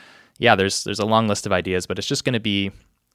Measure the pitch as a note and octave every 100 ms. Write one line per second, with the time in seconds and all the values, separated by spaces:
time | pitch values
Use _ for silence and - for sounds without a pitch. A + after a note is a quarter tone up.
0 | - - _ - A#2 G#2 F#2+ - - G#2
1 | G#2+ A2 A2 G2+ G#2 F#2 F2+ F2+ - F#2
2 | - C#3 - A#2 A2 G2+ G2 - _ _
3 | _